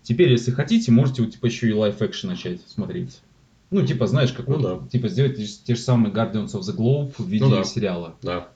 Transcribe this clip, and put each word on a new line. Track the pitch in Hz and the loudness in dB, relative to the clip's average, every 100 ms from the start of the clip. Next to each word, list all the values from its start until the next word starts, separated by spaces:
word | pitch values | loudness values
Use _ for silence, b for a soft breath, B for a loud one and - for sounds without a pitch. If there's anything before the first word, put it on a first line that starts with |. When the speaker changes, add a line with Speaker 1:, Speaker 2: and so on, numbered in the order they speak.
Speaker 1:
теперь, | - 120 135 | -2 2 4
если | 117 - | 4 0
хотите, | 135 147 226 - | -2 0 2 4
можете | 117 131 127 | 4 4 0
вот, | 110 | -4
типа, | - 117 | -2 -4
еще | - 113 | 0 0
и | |
лайф-экшен | 107 107 101 104 - 95 | 2 0 0 -4 -4 -8
начать | 90 90 90 - | -6 -8 -10 -10
смотреть. | - 92 90 - - _ _ _ _ - | -8 -6 -6 -8 -12 _ _ _ _ -4
Ну, | 190 135 | 0 0
типа, | - 107 | 0 2
знаешь, | 127 123 | 2 2
как | - - | -2 -2
Speaker 2:
Ну | 151 | 0
Speaker 1:
вот, | |
Speaker 2:
да. | 101 92 - | 0 -4 -4
Speaker 1:
типа, | 123 110 | -2 0
сделать | 92 139 107 | 0 0 -2
те | |
же, | 104 - | -8 -8
те | - 117 | -4 -2
же | |
самые | - 120 104 | 2 2 2
Guardians | 101 104 107 95 | 0 -2 -2 -4
of | 101 | -6
the | 92 92 | -6 -2
Globe | 117 143 135 - | 0 0 -2 -8
в | 92 | -4
виде | 107 | 2
Speaker 2:
Ну | 135 | 4
да. | 98 | 4
Speaker 1:
сериала. | 95 - 101 87 85 - | 0 -2 -2 -4 -8 -10
Speaker 2:
Да. | 90 87 - | -8 -8 -8